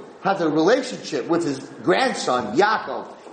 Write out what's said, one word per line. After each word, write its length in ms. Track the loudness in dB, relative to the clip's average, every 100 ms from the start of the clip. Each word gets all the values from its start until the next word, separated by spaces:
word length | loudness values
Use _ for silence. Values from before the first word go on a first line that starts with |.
| -14 -6
has 200 | -2 0
a 60 | 2
relationship 760 | 4 4 4 2 -8 -6 -4 0
with 180 | 0
his 140 | 0 -4 -8 -4
grandson, 720 | 0 2 2 0 0 0 0
Yaakov, 520 | 2 2 2 -2 -8 -10 -16 -16